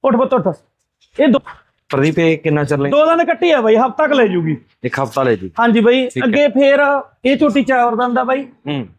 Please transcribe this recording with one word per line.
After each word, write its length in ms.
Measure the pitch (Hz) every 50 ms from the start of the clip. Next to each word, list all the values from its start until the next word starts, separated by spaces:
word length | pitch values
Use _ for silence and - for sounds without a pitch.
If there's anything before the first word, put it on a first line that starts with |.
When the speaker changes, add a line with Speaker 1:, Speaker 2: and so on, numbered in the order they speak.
| -
Speaker 1:
ਉੱਠ 120 | 269 233
ਪੁੱਤ, 180 | 233 262 254 262
ਉੱਠ। 240 | 240 160 190 151 _ _ _ _ _ _ _ _ _ _ _ _ -
ਇਹ 80 | 285
ਦੋ 120 | 302 214 277 _ - - - _ _ _ _ _ _
Speaker 2:
ਪ੍ਰਦੀਪ, 300 | - 135 135 160 151 170
ਇਹ 180 | 165 165 160
ਕਿੰਨਾ 260 | 156 - 165 147 151 147
ਚਿਰ 140 | 143 151
ਲੈ 120 | 139 139 143
Speaker 1:
ਦੋ 160 | 196 294 311
ਦੰਦ 180 | 320 339 330 349
ਕੱਟੀ 280 | 339 330 339 349 349
ਆ 100 | 311 262
ਬਾਈ, 140 | 220 220 220
ਹਫ਼ਤਾ 320 | 220 247 277 - - 311
ਕੁ 60 | 285 294
ਲੈ 140 | 269 233
ਜੂਗੀ। 300 | 202 180 175 165 160 147 - _ _ _ _ -
Speaker 2:
ਇੱਕ 160 | 127 - 135
ਹਫ਼ਤਾ 240 | 135 120 - 135 135
ਲੈ 120 | 127 113
ਜੂ। 140 | 92 95 92 - -
Speaker 1:
ਹਾਂਜੀ 200 | 233 233 208 233
ਬਾਈ। 280 | 208 233 247 262 254
Speaker 2:
ਠੀਕ 160 | 247 - 131 269
ਹੈ। 40 |
Speaker 1:
ਅੱਗੇ 200 | 247 208 285 294
ਫੇਰ 320 | 285 196 254 285 277 277 277 294 277 285 277 262 - _ _ _
ਇਹ 120 | 254 277
ਝੋਟੀ 260 | 247 302 285 202 277 247
ਚਾਰ 320 | - 262 254 240 240 240
ਦੰਦ 220 | 220 247 247 240
ਆ 60 | 262 254
ਬਾਈ। 220 | 240 262 277 277
Speaker 2:
ਹੂੰ। 420 | 254 _ _ _ 143 147 139 117 90 -